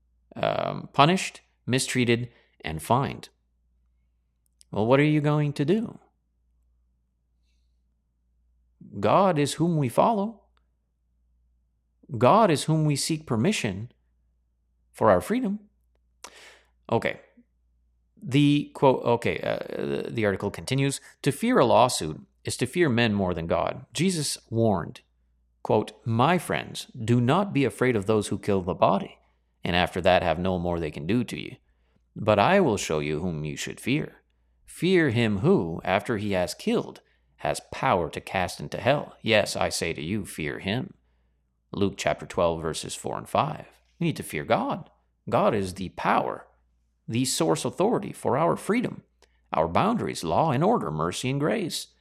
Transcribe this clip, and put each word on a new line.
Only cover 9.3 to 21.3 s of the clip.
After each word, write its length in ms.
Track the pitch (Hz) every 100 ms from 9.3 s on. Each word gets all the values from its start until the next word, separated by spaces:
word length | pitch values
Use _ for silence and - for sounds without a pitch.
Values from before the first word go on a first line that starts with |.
| 156
is 160 | 143
whom 220 | - 170 160
we 120 | 131
follow. 480 | - 185 220 202 226 _ _ _ _ _ _ _ _ _ _ _ _ _ _ _ _ - 127
God 320 | 120 190 220
is 140 | 139
whom 200 | - 156
we 120 | 151 143
seek 280 | - 160
permission 680 | 156 113 147 214 117 95 117 _ _ _ _ _ _ _ _ _ _
for 220 | - 113
our 80 | 92
freedom. 400 | - 240 240 208 - _ _ _ _ _ - - - - _ _ -
Okay. 300 | 117 - - - _ _ _ _ _ _ _ _ _
The 520 | 180 135 143 147 -
quote, 300 | - 139 127
okay, 340 | 123 117 107 85
uh, 380 | - 55 - -
the, 340 | 71 69 -
the 160 | 127 104
article 240 | 95 101
continues, 500 | - 82 135 139 135 - -
"To 80 | -